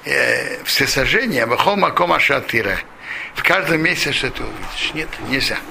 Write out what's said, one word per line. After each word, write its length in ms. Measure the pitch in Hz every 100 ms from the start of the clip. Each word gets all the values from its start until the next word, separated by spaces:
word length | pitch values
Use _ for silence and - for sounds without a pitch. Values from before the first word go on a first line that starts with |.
э, 580 | 147 139 123 123 - -
всесожжения, 800 | - - 139 - 123 185 247 139 113
"бахол 300 | 120 185 202
маком 360 | 165 139 175
ашатира", 640 | 160 - 139 - 117 104 92 - - - - -
в 80 | -
каждом 380 | - 185 165 160
месте, 320 | 165 175 151
что 180 | - 127
ты 120 | -
увидишь. 500 | 110 101 - - -
Нет, 140 | 156 156 - -
нельзя. 280 | 135 - 98 -